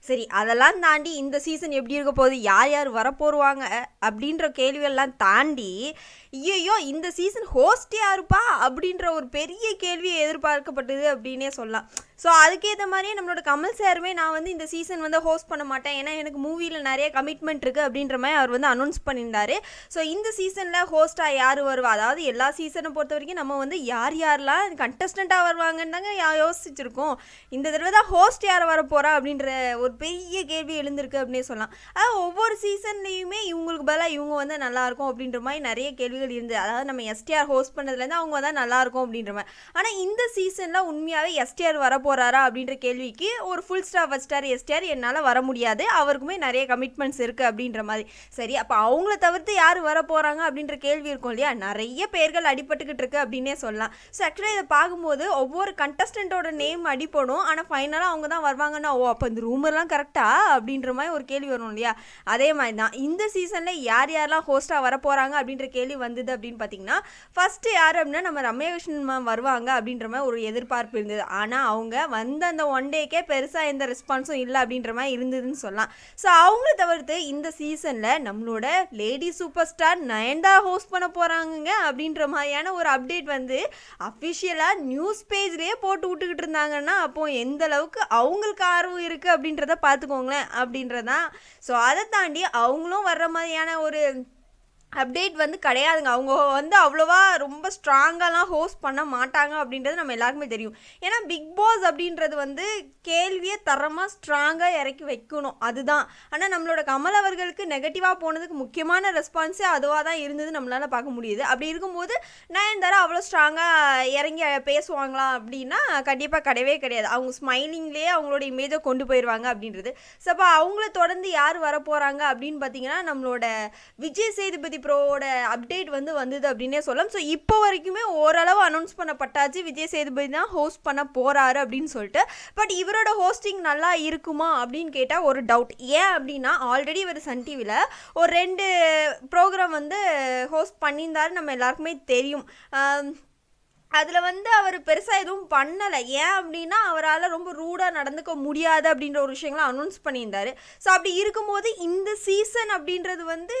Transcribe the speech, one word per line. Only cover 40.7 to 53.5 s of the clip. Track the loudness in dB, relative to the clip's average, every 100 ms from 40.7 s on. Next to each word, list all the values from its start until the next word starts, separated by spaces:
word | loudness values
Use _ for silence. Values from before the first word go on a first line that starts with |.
| 0 0
உண்மையாவே | -4 -4 -2 0
எஸ் | 0 -2
டி | 0 0
ஆர் | 2
வர | 2 2
போறாரா | 2 2 4 6
அப்படின்ற | 4 2 -8 -4
கேள்விக்கு | -4 -4 -8 -6 -4 -4
ஒரு | -6 -6
ஃபுல் | -4 -4
ஸ்டாப் | 0 0 0
வச்சிட்டாரு | -2 -2 -4
எஸ் | -2 -4
டி | -2
ஆர், | -2
"என்னால | -2 -4 -2 2
வர | 4 4
முடியாது, | 2 0 0 0 2 2
அவருக்குமே | 4 0 -2 -4
நிறைய | -2 0 0
கமிட்மெண்ட்ஸ் | -2 -2 -4 -4 -2
இருக்கு" | -6 0
அப்படின்ற | 0 0 -6 -6
மாதிரி. | -4 -6 -6 -16 -18
சரி, | -10 -4 -4
அப்ப | 0 2
அவங்கள | 4 4 2 2
தவிர்த்து | 2 2 -2
யாரு | 6 6 6
வர | 2 0 2
போறாங்க | 2 2 0 -2
அப்படின்ற | -4 -8 -6
கேள்வி | -2 -2 -2
இருக்கும் | -6 -6
இல்லையா? | -2 -2
நிறைய | -2 -2 -2 -2 -4 -2
பேர்கள் | 2 2 4
அடிபட்டுக்கிட்டு | 2 0 -2 -6 -4 -6
இருக்கு | -4 -2
அப்படின்னே | -2 -4 -6